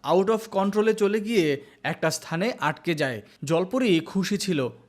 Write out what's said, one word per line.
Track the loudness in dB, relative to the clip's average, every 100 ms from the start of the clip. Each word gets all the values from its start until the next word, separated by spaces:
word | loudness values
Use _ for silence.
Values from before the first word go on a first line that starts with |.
| 4
out | 2 4
of | 0 0 0
control-এ | 0 2 2
চলে | 2 2 0
গিয়ে | 0 2 2 0 -6 -10
একটা | -6 -2 -2
স্থানে | -2 -6 -4 -4 -2
আটকে | -4 -4 -4
যায়। | -2 -2 -4 -10 -14
জলপরি | -2 0 0 0 2 2
খুশি | 2 -4 -2 -2
ছিল | -2 -2 -2 -6